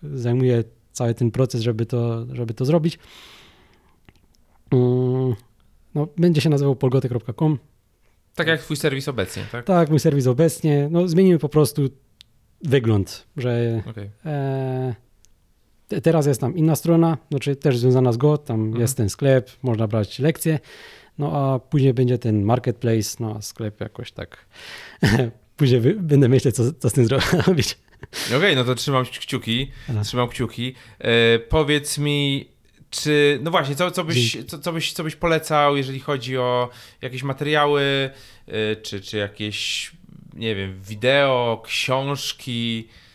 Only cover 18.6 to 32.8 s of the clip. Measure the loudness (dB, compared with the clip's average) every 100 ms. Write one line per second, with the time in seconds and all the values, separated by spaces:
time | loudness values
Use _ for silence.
18.6 | -2 0 0 0 -2 0 2 2 0 -6
19.6 | -4 -2 0 -2 -4 -2 -2 0 -2 -2
20.6 | -6 -20 -20 -20 -16 -6 -4 -2 0 -2
21.6 | 0 2 2 4 2 0 0 2 2 0
22.6 | 0 -2 0 0 -2 -6 -8 -8 -12 -10
23.6 | -10 -8 -12 -12 -16 -14 -16 -18 _ -20
24.6 | -18 -18 -20 0 2 2 0 -6 _ 0
25.6 | 4 4 4 0 2 4 6 4 2 0
26.6 | 0 0 0 2 2 2 0 2 2 2
27.6 | 0 -6 _ _ -16 -10 -2 0 2 2
28.6 | 0 -2 0 0 -2 -8 -8 -6 -2 -4
29.6 | -4 -10 -6 -4 -2 -2 -2 -4 -6 -6
30.6 | -10 -12 -20 -6 0 4 4 4 2 0
31.6 | 2 0 -2 -4 -2 0 0 -2 -8 _
32.6 | _ _